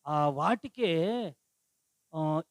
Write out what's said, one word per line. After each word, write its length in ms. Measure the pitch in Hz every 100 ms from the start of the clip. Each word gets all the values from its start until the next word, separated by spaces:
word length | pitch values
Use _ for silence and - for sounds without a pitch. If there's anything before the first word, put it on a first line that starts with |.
| 143
ఆ 220 | 151 147
వాటికే, 640 | 139 165 233 269 - 220 165 180 240 214 139 _ _ _ _ _ _ _ 160
ఆ, 260 | 156 156 160